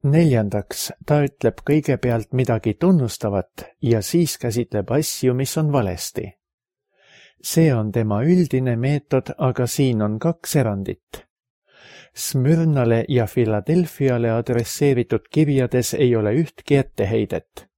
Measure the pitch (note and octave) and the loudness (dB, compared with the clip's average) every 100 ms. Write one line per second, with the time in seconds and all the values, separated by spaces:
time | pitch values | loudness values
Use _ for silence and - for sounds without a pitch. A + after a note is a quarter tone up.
0 | C#3 D#3 E3 A#2+ G#2 G#2 - - - - | 2 4 4 2 0 -4 -6 -10 -10 -12
1 | - D3 C#3+ _ A#2+ - - D3+ D3 B2+ | -2 0 0 _ -4 -2 -2 0 0 -2
2 | B2 A#2 G#2+ B2+ B2+ A2+ A#2 G#2+ F3 F3+ | 0 -2 -2 -2 0 0 -2 0 2 2
3 | A#2+ - A2 G2 - - - _ - A2+ | 0 -4 -4 -2 -4 -12 -20 _ 0 0
4 | G2 E3+ E3 - B2 A2+ A2+ G#2+ F#2+ B2+ | 2 0 0 -2 -4 -4 -4 -6 -2 -2
5 | D#3 - B2+ B2+ C3+ - D3+ C#3+ G2+ F2 | -2 -2 0 0 -2 -2 0 0 -2 -4
6 | - - - _ _ _ _ _ _ _ | -8 -8 -10 _ _ _ _ _ _ _
7 | _ - - _ - - D#3+ B2 G#2+ A#2 | _ -20 -20 _ -4 2 4 2 0 -2
8 | G#2+ G#2 C#3 F3+ E3 C3 B2+ A#2 B2+ D3 | 0 0 2 2 2 0 0 0 0 -2
9 | _ C3 - - C3 B2+ B2 - C3+ A#2 | _ -2 -2 -4 -2 0 -2 0 0 2
10 | G#2+ A2 E3 E3 - D3+ A#2 G2 F#2+ - | -2 -2 -2 -4 -2 0 0 -2 -6 -10
11 | _ - - _ _ _ _ _ - - | _ -20 -20 _ _ _ _ _ -20 -20
12 | - - - C3+ B2+ E3+ E3 C#3+ A#2+ A2+ | -20 -12 -6 -2 2 2 2 2 2 2
13 | A#2 B2 A2 - A2 G#2+ G2+ E3 E3+ - | 2 0 0 0 0 0 0 0 0 -2
14 | C3+ B2 A#2 A2+ A#2 A#2+ A2+ - D3 B2+ | 0 2 0 0 0 -2 -2 0 2 2
15 | A#2 A2+ _ - D3+ C3+ B2 B2+ A#2+ - | 0 -2 _ 0 2 2 2 0 -2 0
16 | C3 A#2 G#2+ B2 E3 - - C#3 C3 - | 2 2 2 0 -2 -6 0 0 0 -2
17 | G2 A2+ G#2 - _ - - | -2 0 -2 -4 _ -20 -20